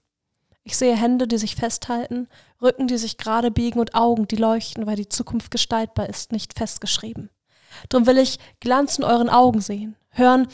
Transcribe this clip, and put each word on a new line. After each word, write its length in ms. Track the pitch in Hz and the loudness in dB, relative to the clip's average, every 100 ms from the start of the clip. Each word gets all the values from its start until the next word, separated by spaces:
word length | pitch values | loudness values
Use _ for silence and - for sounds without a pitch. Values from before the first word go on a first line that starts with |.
| _ _ _ _ _ _ | _ _ _ _ _ _
Ich 140 | - - | -6 0
sehe 200 | 254 226 | 2 2
Hände, 320 | 240 247 240 | 2 2 0
die 100 | 226 | -2
sich 160 | 214 | -2
festhalten, 720 | - 233 - - 233 - 247 247 - _ _ | -4 -6 -6 -6 -6 -6 -8 -10 -14 _ _
Rücken, 280 | 247 247 254 | 0 2 0
die 80 | 240 | -2
sich 220 | 226 - | -4 -8
gerade 340 | 220 226 240 | -4 0 0
biegen 260 | 220 233 233 | 0 0 -2
und 160 | 226 | -2
Augen, 320 | 220 233 233 202 | 0 2 2 0
die 100 | 214 | 0
leuchten, 500 | 220 226 - - 214 | 0 0 -4 -8 -6
weil 100 | 208 | -6
die 120 | 202 | -4
Zukunft 440 | - 233 233 - | -6 -4 -6 -4
gestaltbar 560 | 226 - 226 220 - 202 | -4 -2 -2 -4 -6 -6
ist, 240 | 202 - | -8 -8
nicht 260 | 214 - - | -8 -8 -8
festgeschrieben. 720 | 220 - 196 - 220 226 214 _ _ _ _ - - | -8 -8 -6 -6 -6 -12 -16 _ _ _ _ -20 -2
Drum 180 | 254 233 | 2 4
will 120 | 262 | 4
ich 200 | 262 - - - | 4 -2 -14 -8
Glanz 400 | 240 254 285 - | 0 2 0 0
in 60 | |
euren 240 | - 240 240 | 2 2 4
Augen 320 | 240 254 220 | 6 6 4
sehen, 360 | 190 208 214 - _ | -2 -6 -10 -14 _
hören, 400 | - 247 254 254 | 2 4 4 2